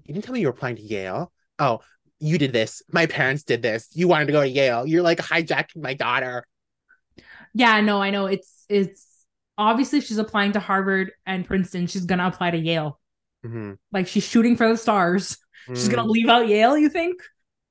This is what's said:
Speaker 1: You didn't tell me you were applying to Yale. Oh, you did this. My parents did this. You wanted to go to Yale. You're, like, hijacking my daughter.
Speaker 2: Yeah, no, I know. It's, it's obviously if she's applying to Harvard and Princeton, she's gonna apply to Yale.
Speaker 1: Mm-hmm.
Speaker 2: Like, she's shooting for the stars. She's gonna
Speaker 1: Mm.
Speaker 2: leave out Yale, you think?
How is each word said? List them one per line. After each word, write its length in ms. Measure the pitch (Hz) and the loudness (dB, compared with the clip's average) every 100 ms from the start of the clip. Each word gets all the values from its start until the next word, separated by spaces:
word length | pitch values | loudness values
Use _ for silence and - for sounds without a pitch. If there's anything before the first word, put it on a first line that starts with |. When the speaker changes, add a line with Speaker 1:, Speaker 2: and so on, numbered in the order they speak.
Speaker 1:
You 100 | - | -10
didn't 120 | 160 220 | -12 -8
tell 80 | |
me 80 | 254 | -4
you 60 | 156 | -2
were 40 | |
applying 240 | 120 127 110 | -2 -6 -8
to 60 | |
Yale. 500 | 104 104 95 101 156 _ _ - | -8 -8 -6 -8 -8 _ _ -2
Oh, 220 | 143 113 - _ _ _ | -2 -2 -6 _ _ _
you 180 | 151 165 | -2 0
did 140 | 139 | 0
this. 320 | 117 110 - - | 0 -2 -6 -4
My 140 | 170 165 | 0 0
parents 380 | - 131 143 | 2 0 -2
did 180 | - 120 | -2 -2
this. 260 | 117 110 - | 0 -4 -6
You 160 | 156 175 | 0 2
wanted 160 | 156 147 | 4 4
to 80 | |
go 80 | 147 | 2
to 80 | 139 | 2
Yale. 360 | 131 135 120 139 | 2 2 0 0
You're, 160 | 165 | 2
like, 180 | 170 170 | 2 0
hijacking 640 | - 165 160 139 160 165 | 0 -2 0 -2 -4 -8
my 120 | 139 | -8
daughter. 520 | 135 117 123 127 123 - _ _ _ _ _ _ _ - - - | -4 -2 -2 -2 -6 -12 _ _ _ _ _ _ _ -20 -20 -8
Speaker 2:
Yeah, 260 | 220 233 214 | 2 4 4
no, 220 | 208 202 | 4 2
I 80 | 196 | 0
know. 160 | 202 196 | -2 -2
It's, 400 | 190 - - - | -4 -6 -20 -2
it's 400 | 202 190 - - _ _ _ _ - | 0 0 -4 -20 _ _ _ _ -2
obviously 420 | 214 233 269 294 | 0 2 0 -2
if 60 | - | -2
she's 120 | 214 | -4
applying 340 | 220 208 202 | -4 -2 0
to 80 | 208 | -2
Harvard 520 | 185 196 190 190 190 - - | -2 -2 0 -2 -2 -8 -8
and 200 | 190 180 | -8 -4
Princeton, 400 | 196 175 180 175 | -2 -2 -4 -6
she's 180 | 196 175 | -4 -2
gonna 220 | 185 180 | -2 -2
apply 240 | - 175 | -2 -2
to 60 | 165 | -2
Yale. 420 | 160 165 151 - _ _ _ _ 117 | 0 -2 -4 -8 _ _ _ _ -14
Speaker 1:
Mm-hmm. 300 | 117 104 98 _ | -10 -10 -14 _
Speaker 2:
Like, 140 | 196 185 | -6 -4
she's 200 | 208 - | -4 0
shooting 300 | 233 233 226 | 2 4 4
for 100 | 226 | 2
the 80 | 226 | 2
stars. 600 | - 208 175 185 180 - _ - - | 0 0 2 0 -2 -10 _ -20 -10
She's 220 | 123 214 | -2 0
gonna 180 | 240 220 | 0 0
Speaker 1:
Mm. 40 | |
Speaker 2:
leave 160 | 220 226 | 2 4
out 200 | 240 226 | 4 4
Yale, 280 | 208 226 302 | 4 4 4
you 140 | 302 | 2
think? 320 | 349 339 359 - _ _ _ _ | 2 -2 -4 -12 _ _ _ _